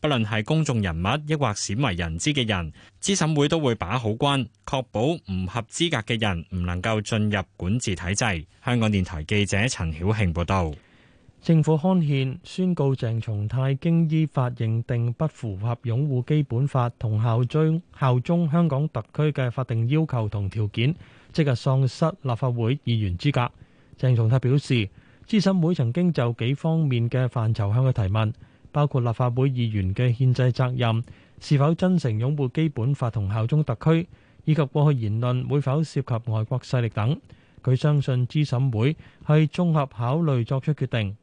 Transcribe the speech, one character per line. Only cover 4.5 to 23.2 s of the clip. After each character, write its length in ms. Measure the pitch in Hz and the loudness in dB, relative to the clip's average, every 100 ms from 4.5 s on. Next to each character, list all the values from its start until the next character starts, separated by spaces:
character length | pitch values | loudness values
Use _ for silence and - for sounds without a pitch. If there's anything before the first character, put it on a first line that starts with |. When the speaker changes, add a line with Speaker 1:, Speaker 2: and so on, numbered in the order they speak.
| _ | _
Speaker 1:
確 180 | - 135 123 | -6 -6 -4
保 120 | 104 | -2
唔 440 | 123 170 - 92 92 | -2 -2 -4 -4 -4
合 140 | 120 110 | -6 -8
資 200 | - 170 | -4 -2
格 80 | 143 - | -2 -2
嘅 40 | 117 | -2
人 240 | 107 87 78 | 0 -2 -6
唔 120 | 92 | -4
能 160 | 90 87 | -4 -2
夠 220 | 104 110 | -2 -2
進 260 | 104 110 104 | -2 -2 0
入 100 | 101 95 _ | -2 -4 _
管 200 | 87 120 | -4 -2
治 160 | - | -2
體 200 | 87 85 | -4 -4
制。 100 | 101 120 87 73 _ | -2 -2 -4 -8 _
香 160 | - 123 | -4 0
港 100 | 110 | 2
電 140 | 104 | 0
台 180 | 90 82 | -2 -6
記 200 | 78 104 | -2 -2
者 240 | 101 98 117 | 0 0 0
陳 240 | - 85 | -2 -6
曉 180 | 76 90 | -4 -4
慶 180 | 107 98 | 0 0
報 100 | 82 | -2
道。 300 | 85 95 85 73 _ _ _ _ - _ | 0 0 -2 -6 _ _ _ _ -20 _
Speaker 2:
政 180 | - 160 | 2 2
府 160 | 151 156 | 4 2
刊 220 | 175 185 | 2 2
憲 400 | 151 139 131 131 | 2 0 -2 -6
宣 280 | - - 185 | -12 -4 -2
告 220 | 170 139 | 0 0
鄭 260 | 135 117 113 | 0 -2 -4
松 280 | 110 104 104 | -4 -4 -4
泰 260 | 123 131 | -2 -2
經 340 | 135 170 165 165 | -2 0 2 2
依 160 | 160 156 | 2 0
法 220 | - 123 | 0 -2
認 300 | 123 113 113 | -2 -2 -2
定 280 | 113 120 117 | -2 -2 -2
不 120 | 117 156 | -2 -4
符 300 | - 117 95 | -4 -8 -6
合 200 | 110 120 | -4 -4
擁 240 | 117 113 151 | -2 -2 0
護 180 | 127 | -2
基 160 | 123 151 | 0 0
本 240 | 143 117 139 | 0 0 0
法 200 | 135 120 - | 0 -2 -2
同 200 | 113 107 | -2 0
效 220 | 117 113 | 2 2
忠， 400 | 123 156 156 160 - - | 2 2 2 0 -4 -2
效 220 | 135 127 | 2 2
忠 280 | 120 170 170 | 2 0 2
香 200 | 165 170 | 2 2
港 200 | 135 151 | 2 -2
特 140 | - - | -4 -10
區 100 | - 151 | -2 -2
嘅 180 | 143 127 | 0 -2
法 140 | 117 | -2
定 240 | 131 113 117 | -2 0 2
要 180 | 151 160 | 2 0
求 220 | 123 107 | -2 -2
同 200 | 104 98 | -2 -4
條 200 | 110 104 | -2 -4
件， 260 | - 135 175 - - - | 0 0 0 -8 -20 -10
即 100 | - | -2
日 80 | 143 | 0
喪 340 | 123 - 131 | 2 2 2
失 200 | 131 - 160 - | 2 2 -2 -2
立 100 | 131 117 | -4 -2
法 120 | 131 | -2
會 280 | 120 113 139 | 0 0 -2
議 120 | - 117 | 0 0
員 220 | 104 | 0
資 140 | 87 | 0